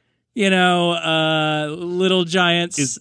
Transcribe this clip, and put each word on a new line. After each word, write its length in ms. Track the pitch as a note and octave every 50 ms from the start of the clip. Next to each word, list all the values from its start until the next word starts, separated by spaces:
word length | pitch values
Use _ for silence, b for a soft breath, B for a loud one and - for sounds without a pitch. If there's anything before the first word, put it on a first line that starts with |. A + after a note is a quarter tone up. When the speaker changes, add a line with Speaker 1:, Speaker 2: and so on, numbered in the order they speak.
| _ _ _ _ _ _ -
Speaker 1:
you 140 | A#3 G3 G3
know, 440 | F#3+ F#3 F3+ F3+ F3+ F3 F3 E3+
uh, 760 | E3+ E3+ E3 D#3+ D#3+ D#3+ D#3 D#3 D#3+ D#3 D#3 D#3 D3+ D3+ D3+ D3+
Little 560 | D3+ F3 F3 F3 F3+ F3+ F#3 F#3 F#3+ F#3 F3+
Giants. 540 | E3+ E3+ F#3+ F3+ E3+ E3+ E3+ E3+ F3 - -
Speaker 2:
Is, 200 | C#3+ B2+ - -